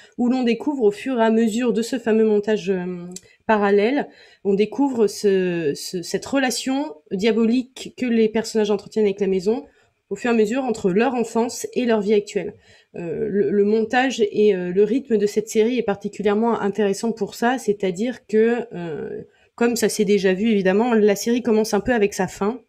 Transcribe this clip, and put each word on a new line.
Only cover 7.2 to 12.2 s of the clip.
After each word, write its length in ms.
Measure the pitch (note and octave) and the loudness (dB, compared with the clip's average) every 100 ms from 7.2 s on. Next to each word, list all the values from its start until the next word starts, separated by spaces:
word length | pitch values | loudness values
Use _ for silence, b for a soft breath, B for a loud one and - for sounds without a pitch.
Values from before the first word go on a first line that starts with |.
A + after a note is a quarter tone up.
| A3+ G#3+ A3+ B3+ B3+ - - - | 2 2 2 0 -2 -12 -16 -6
que 80 | B3+ | 0
les 240 | A3+ A3 | 2 2
personnages 400 | A3 G#3+ A3 G#3 | 0 -2 0 0
entretiennent 340 | G3+ - A3 | 0 -2 0
avec 160 | G#3+ G3 | 0 0
la 60 | G3 | -2
maison, 400 | F#3+ F3+ B3+ C#4 b b b _ | 0 0 -2 -6 b b b _
au 60 | G3 | -6
fur 140 | B3 | 0
et 40 | |
à 20 | A#3 | 2
mesure 280 | G#3 B3+ | 2 0
entre 260 | C4 A3 F#3+ | -2 -2 0
leur 240 | F3+ B3+ | 2 2
enfance 520 | B3 A3+ A#3 A#3+ - - | 0 -2 -2 -2 -4 -6
et 100 | - | -2
leur 160 | A#3+ A3 | 0 0
vie 140 | G3 | 2
actuelle. 400 | G#3+ | 0